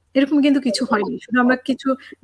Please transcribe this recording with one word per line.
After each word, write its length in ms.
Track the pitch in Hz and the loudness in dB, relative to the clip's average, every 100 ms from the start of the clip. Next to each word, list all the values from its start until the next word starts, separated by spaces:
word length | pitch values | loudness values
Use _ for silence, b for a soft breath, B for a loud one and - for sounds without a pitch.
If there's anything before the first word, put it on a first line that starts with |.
| _ | _
এরকম 280 | 269 277 294 | -2 0 2
কিন্তু 180 | 285 277 | 2 2
কিছু 260 | 240 196 254 | 0 -4 -2
হয়নি। 280 | 214 190 - | -2 -2 -8
শুধু 180 | - 247 | -2 0
আমরা 140 | 247 254 | 2 0
কিছু 400 | - 247 269 262 B - | -2 -4 -4 -4 B -2